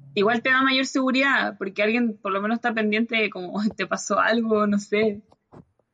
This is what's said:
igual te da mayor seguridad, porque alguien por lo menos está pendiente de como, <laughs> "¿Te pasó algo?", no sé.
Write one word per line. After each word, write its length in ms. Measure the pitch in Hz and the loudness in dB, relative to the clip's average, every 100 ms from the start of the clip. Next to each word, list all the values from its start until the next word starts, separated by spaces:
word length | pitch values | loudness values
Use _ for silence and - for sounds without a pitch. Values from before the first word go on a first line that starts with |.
| - | -8
igual 280 | - 202 240 | 0 2 2
te 100 | 262 | 2
da 100 | 262 | 2
mayor 240 | 269 262 262 | 4 2 0
seguridad, 680 | 285 262 254 277 247 - 202 | 0 2 2 2 2 0 -4
porque 260 | 196 190 | -6 -2
alguien 340 | 214 240 233 208 | 0 2 0 -2
por 140 | 202 | -4
lo 100 | 196 | -2
menos 140 | 208 233 | -2 -2
está 140 | 240 | -2
pendiente 440 | 226 214 220 226 226 | -2 0 0 0 0
de 120 | 208 | -2
como, 240 | 190 180 | -4 -8
<laughs> 220 | 196 214 - | -2 -2 -2
"¿Te 100 | 185 | -4
pasó 320 | 190 - 208 | -4 -2 0
algo?", 460 | 185 233 226 214 208 | 2 2 2 2 2
no 140 | 208 | 0
sé. 420 | - 208 220 208 - _ _ - - _ _ | 0 0 0 -2 -10 _ _ -20 -20 _ _